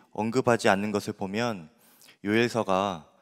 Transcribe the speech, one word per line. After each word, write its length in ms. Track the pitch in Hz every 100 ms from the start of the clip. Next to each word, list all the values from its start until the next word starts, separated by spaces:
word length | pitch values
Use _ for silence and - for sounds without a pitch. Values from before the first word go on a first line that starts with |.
| _
언급하지 580 | - 110 123 123 117 117
않는 220 | 98 104
것을 220 | 101 -
보면, 560 | - 95 104 120 98 78 _ _ _ - _ 98
요엘서가 840 | 110 120 117 98 95 101 85 - _